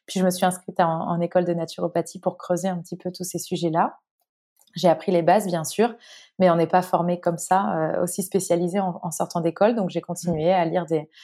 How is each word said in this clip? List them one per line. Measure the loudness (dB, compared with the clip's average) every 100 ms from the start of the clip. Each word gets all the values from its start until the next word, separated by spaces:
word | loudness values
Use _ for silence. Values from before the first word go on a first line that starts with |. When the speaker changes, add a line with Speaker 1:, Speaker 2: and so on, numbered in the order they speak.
| -8
Speaker 1:
puis | 0
je | 2
me |
suis | 2 0
inscrite | 0 -4 0
en, | 2 0 -2
en | -2
école | 0 0 0
de |
naturopathie | -2 -4 -4 -2 -2 -4 -6
pour | -6 -4
creuser | -2 -2 -2
un | -4
petit | -8 -10
peu | -10
tous | -8
ces | -8 -8
sujets-là. | -6 -4 0 2 0 -2 _ _ _ _ _ _ _ 0
J'ai | 2
appris | 2 2
les | 2
bases, | 4 2 2
bien | -4
sûr, | -2 0 0 -2 -20 -20 -12 2
mais | 4
on | 4
n'est | 4
pas | 2
formé | 2 0 0 -2
comme | -2 -2
ça, | 0 0 2 0
euh, | -2 -2
aussi | -2 -4
spécialisé | -2 -2 0 0 0 0
en, | -2 -4
en | -6
sortant | -6 -4 -2
d'école. | -2 2 2 2
Donc, | -2
j'ai | -4
continué | -6 -6 -4 0 2
Speaker 2:
Mhm. |
Speaker 1:
à | 2 2
lire | 0 0
des, | -2 -2 -12